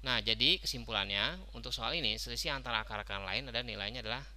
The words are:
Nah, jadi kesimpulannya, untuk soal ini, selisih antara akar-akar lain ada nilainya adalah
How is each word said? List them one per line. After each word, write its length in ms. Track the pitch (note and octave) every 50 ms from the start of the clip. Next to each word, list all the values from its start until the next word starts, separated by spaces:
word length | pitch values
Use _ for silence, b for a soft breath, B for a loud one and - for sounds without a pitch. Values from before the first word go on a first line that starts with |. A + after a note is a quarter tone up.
Nah, 160 | - C3 B2 A2+
jadi 400 | G#2 A2+ A2+ A2 B2 D3 F3+ F#3
kesimpulannya, 960 | - - - A#2+ A#2 A#2 A2+ G2+ G2 G2 G2+ G2+ G#2+ C3+ E3+ F#3 F#3 - -
untuk 160 | A#2+ A2+ B2+
soal 240 | A#2 - A2+ A#2 D3+
ini, 240 | E3+ C#3+ A2 G#2+ A#2
selisih 320 | - - A#2+ A#2 - E3
antara 320 | C#3+ C3+ B2 B2 A#2 G#2+
akar-akar 400 | A2 - A2 G#2 G2+ - G2+ G2
lain 240 | G2 F#2+ F#2+ A2+ C#3+ C3
ada 140 | A2+ A#2
nilainya 400 | B2 A#2+ G#2+ G2+ G2+ G#2 A#2+ B2+
adalah 240 | A2+ G#2+ A#2 C3 C#3+ - -